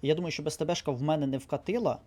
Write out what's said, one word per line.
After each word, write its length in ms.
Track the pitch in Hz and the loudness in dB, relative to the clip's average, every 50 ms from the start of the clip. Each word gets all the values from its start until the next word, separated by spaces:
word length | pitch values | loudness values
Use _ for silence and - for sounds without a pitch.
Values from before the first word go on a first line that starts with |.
і 60 | - 139 | 4 2
я 80 | 156 | 2
думаю, 160 | 160 180 165 | 2 2 -2
щоб 160 | 147 - 151 156 | -2 -2 -4 -4
С 100 | - - | -2 -2
Т 80 | 165 | 0
Б 100 | 151 175 | 0 0
шка 160 | 170 - - | -2 0 -2
в 100 | 139 120 | -2 0
мене 260 | 135 151 156 156 143 135 | 2 2 2 2 2 0
не 100 | 135 135 | -2 -2
вкатила 640 | - - - 135 - - 190 240 233 156 113 - - | -4 -4 -6 -4 -2 -2 -2 2 2 2 0 0 -6